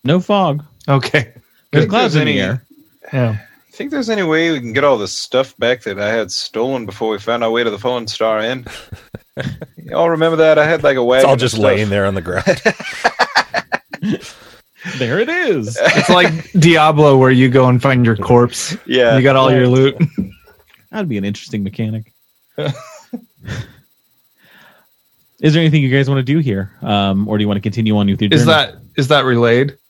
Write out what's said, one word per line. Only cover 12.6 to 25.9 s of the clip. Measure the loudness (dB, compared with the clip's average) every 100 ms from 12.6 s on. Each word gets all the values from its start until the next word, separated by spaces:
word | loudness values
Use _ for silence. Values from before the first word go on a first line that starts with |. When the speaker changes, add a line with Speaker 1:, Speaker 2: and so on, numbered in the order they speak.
| -2 -6 -12 -6 -6 -2 -2 -2 -4 -8 -8 -12 _ -8 -6 -6 -8 -20 -20 -20 _ _ -14 -6
Speaker 1:
There | -4 -2
it | -2
is. | -2 -2 -2 -4 -2
Speaker 2:
It's | 0 0 2
like | 2 2 -2 -2
Diablo, | 2 4 6 4 4 6 6
where | 6
you | 4 4
go | 4 4
and | 2
find | 2 2 2
your | 0
corpse. | 2 4 4 -2 -10 -10 -2
Speaker 3:
Yeah. | 2 4 4
Speaker 2:
You |
got | 4 4
all | 4
your | 4 4
loot. | 4 2 2 -2 -2 -10 -12 _ _ _ _ _
Speaker 1:
That'd | -8 -6
be | -4
an | -4
interesting | -8 -8 -8
mechanic. | -6 -6 -6 -6 -10 _ _ _ _ -8
Speaker 3:
<laughs> | -8 -8 -14 -20 _ -18 _ _ -14 -12 -14 _ _ _ _ _ _ _ _ _ _ _ _ _ _ _ _ _
Speaker 1:
Is | 0
there | 2
anything | 2 2
you |
guys | 2